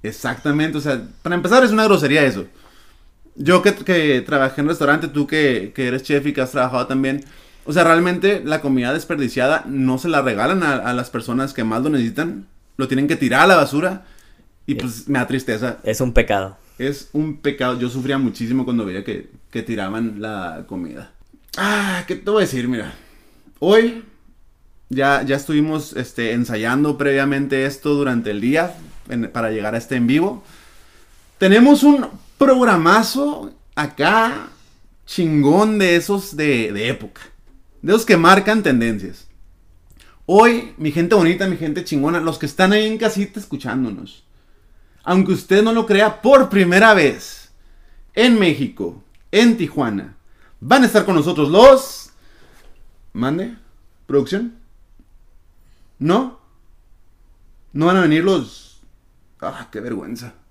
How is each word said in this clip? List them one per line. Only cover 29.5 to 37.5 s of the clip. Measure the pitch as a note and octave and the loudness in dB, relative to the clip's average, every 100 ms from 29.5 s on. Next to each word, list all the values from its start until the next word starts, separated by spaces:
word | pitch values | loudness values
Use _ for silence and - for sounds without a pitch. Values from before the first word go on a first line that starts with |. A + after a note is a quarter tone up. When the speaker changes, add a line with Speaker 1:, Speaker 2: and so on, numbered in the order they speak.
Speaker 1:
llegar | G#2+ G#2 A2+ | -4 -6 -6
a | |
este | A2+ B2+ | -6 -2
en | A#2+ | 0
vivo. | C#3+ F#3 A#3 - - - - - _ _ _ _ _ | 2 0 -6 -18 -20 -20 -20 -20 _ _ _ _ _
Tenemos | F#3+ G#3 B3+ C#4+ | 4 8 8 8
un | C#4+ C#4+ A3 - - _ | 6 4 0 -12 -20 _
programazo | C#4 C4 A#3+ F#3 D#3+ G#3 G#3+ C4 C#4+ D4 - - _ - | 4 4 4 2 4 4 2 -2 -4 -6 -12 -20 _ -8
acá, | D3 - D3+ A3 A3+ C3 F2 - _ _ _ _ - | -8 -2 0 2 0 -4 -14 -20 _ _ _ _ -12
chingón | - E3 D3+ C#3 E3+ G#3+ G#3+ | -4 0 2 4 4 4 2
de | F#3+ E3+ | 2 2
esos | F3 G3+ F#3+ D3 | 0 -6 -6 -4
de, | D3+ B2 A2 | -2 0 -2
de | G2+ A2+ | -4 -6
época, | C#3 G#2+ - - - - | -6 -10 -20 -20 -20 -20